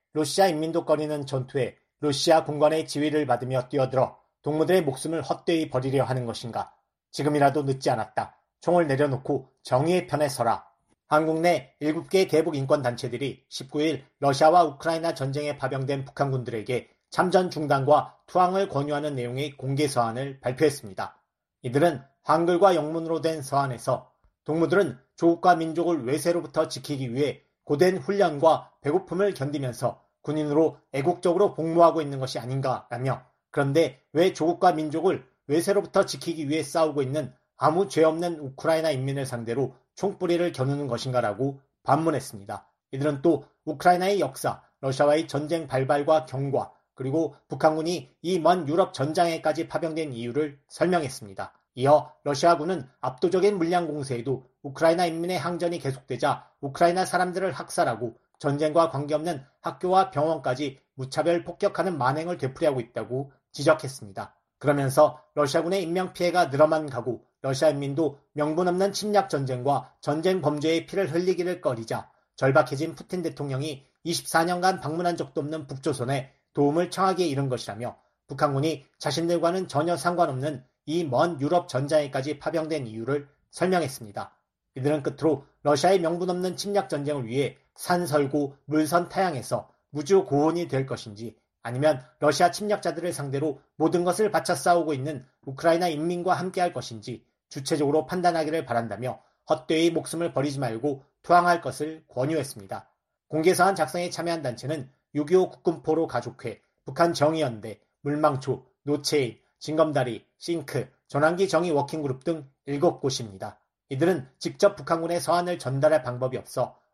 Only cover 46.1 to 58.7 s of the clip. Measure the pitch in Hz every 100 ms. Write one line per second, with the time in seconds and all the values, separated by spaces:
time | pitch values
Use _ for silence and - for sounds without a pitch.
46.1 | 156 156 127 139 131 101 _ _ - 131
47.1 | 156 156 - _ 139 156 160 160 175 135
48.1 | _ 160 185 160 185 143 165 185 - 143
49.1 | 160 170 165 156 151 165 156 165 156 156
50.1 | 117 120 123 151 139 _ - 170 175 143
51.1 | - 107 95 95 _ _ - 131 147 135
52.1 | - 143 143 170 170 156 180 131 _ 131
53.1 | 131 180 180 196 202 165 180 165 147 135
54.1 | 120 120 131 - _ 143 135 165 170 175
55.1 | 165 175 180 156 175 170 170 139 135 _
56.1 | 123 147 123 - _ 143 135 170 180 185
57.1 | 180 180 175 190 135 - - 151 110 117
58.1 | - _ _ 147 139 156